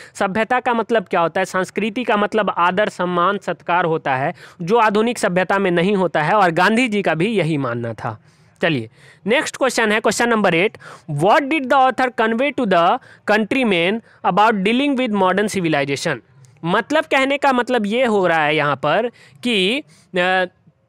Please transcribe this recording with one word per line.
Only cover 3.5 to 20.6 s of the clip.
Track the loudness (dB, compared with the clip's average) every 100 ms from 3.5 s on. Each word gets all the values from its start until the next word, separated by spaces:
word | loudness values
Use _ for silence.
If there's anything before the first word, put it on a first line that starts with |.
| -8 -2 0 0
होता | -2 -2 -2
है, | -4 -6 -14 -10
जो | 0 2
आधुनिक | 2 2 0 0
सभ्यता | -2 0 0 0
में | 2
नहीं | 2 2 0
होता | 0 0
है, | 0
और | 2 2
गांधी | 4 2 2 0
जी | 0
का | 0
भी | 0 0
यही | 0 0 -2
मानना | -4 -4 -6
था। | -8 -10 -10 _ _ _ -4
चलिए | -2 -2 -6 _ -20 -10 -2
नेक्स्ट | -2 -2 -2
क्वेश्चन | -2 0 0
है, | 0
क्वेश्चन | 0 0 0
नंबर | 2 2 2
एट, | 0 -4 -20 -18 -10
what | -2 2 2
did | 2 -2
the | 0 2 2
author | 2 -2 0
convey | -2 0 -2 -2
to | 0
the | 2 2 0 -4 -8 0
countrymen | 0 0 0 0 0 0 -2 -8 _ -2
about | 2 2
dealing | 2 0 0 0 0
with | -2 0
modern | 2 2 -2 -2
civilization? | -2 0 -2 -4 -4 -6 -10 _ -20 _ -4
मतलब | -2 0 -2
कहने | 0 0 0 0
का | 0
मतलब | 0 0 -2 -2
ये | 0 0
हो | 2 2
रहा | 2 2
है | 0
यहाँ | 0 0
पर | 0 0 -2 -8 -20 -8
कि, | -4 0 0 -2
अ, | -8 _ _ -2 0 0 -2 _